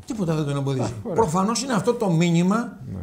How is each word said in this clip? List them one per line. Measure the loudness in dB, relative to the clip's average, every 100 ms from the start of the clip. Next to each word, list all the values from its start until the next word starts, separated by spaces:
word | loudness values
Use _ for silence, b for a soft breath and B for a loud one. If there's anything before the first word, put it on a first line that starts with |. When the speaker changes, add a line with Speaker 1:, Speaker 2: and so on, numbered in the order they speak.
| -10
Speaker 1:
Τίποτα | -4 -2
δεν | 0
τον | -2 -2
εμποδίζει. | -2 -2 -4
Speaker 2:
Α, | -6
ωραία. | -4 0
Speaker 1:
Προφανώς | 2 2 0 -2
είναι | 0
αυτό | 0 0
το | 0 2
μήνυμα | 4 4 4 4 0 -2 -10 -10
Speaker 2:
Ναι. | -10